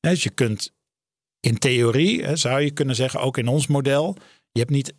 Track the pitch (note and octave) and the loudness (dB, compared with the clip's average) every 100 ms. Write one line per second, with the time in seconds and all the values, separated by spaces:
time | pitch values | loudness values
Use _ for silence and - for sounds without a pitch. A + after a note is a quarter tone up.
0 | D#3+ F3+ - - A#2+ G#2+ - _ _ _ | 2 0 -2 0 -2 -2 -8 _ _ _
1 | _ _ _ _ - A2+ C#3 B2+ A#2+ A#2+ | _ _ _ _ -2 0 2 2 2 4
2 | E3+ B3 - D3+ B2 C3 D3 C#3+ C#3 A#2 | 2 0 -2 -2 0 0 0 0 -2 0
3 | C3 - C3 C3 A#2+ C#3+ C#3+ C#3+ C3+ C#3 | -2 -2 -4 -2 0 0 2 0 2 0
4 | D#3+ F#3+ - _ _ - A#2+ C#3+ C3 | 0 -4 -14 _ _ -4 0 -2 -2